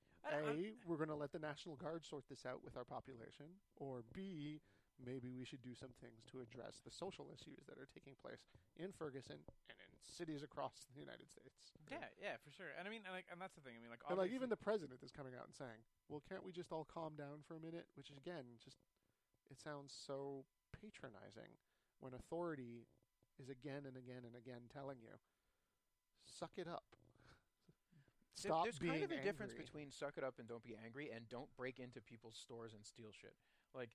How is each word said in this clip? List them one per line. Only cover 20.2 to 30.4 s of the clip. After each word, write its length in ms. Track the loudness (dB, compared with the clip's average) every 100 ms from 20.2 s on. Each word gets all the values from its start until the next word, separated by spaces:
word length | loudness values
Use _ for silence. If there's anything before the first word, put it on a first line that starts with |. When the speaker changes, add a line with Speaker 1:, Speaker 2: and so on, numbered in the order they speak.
| 2 0 -4 _ _
Speaker 2:
patronizing 880 | -10 -10 -8 -8 -8 -10 -8 -10 -12 _ _ _ -8
when 160 | -4
authority 720 | -4 0 4 4 2 0 -4 -8 -16 _ _ -20 -10
is 60 | -6
again 360 | -4 0 0 -2
and 100 | -4
again 260 | -6 -6
and 120 | -6 -6
again 320 | -6 -6 -6
telling 280 | -4 -2 -4
you, 160 | -6 -12 -16 _ _ _ _ _ _ _ _ _
"Suck 280 | -16 -6 -4 0
it 100 | 0
up." 160 | -2 -4 -14 -20 -20 -20 -20 _ _ -20 -20 _ -20 -20 -20 -14 0
Speaker 3:
There, 80 | 8
Speaker 2:
Stop 140 | 8
Speaker 3:
there's 140 | 8 6
Speaker 2:
being 140 | 6
Speaker 3:
kind 120 | 8
of 60 | 8
a 100 | 6
difference 300 | 6 4 2
Speaker 2:
angry. 120 | -2 -4
Speaker 3:
between 240 | -4 -6
"suck 240 | 0 0 4
it 80 |
up" 140 | 2
and 100 | 2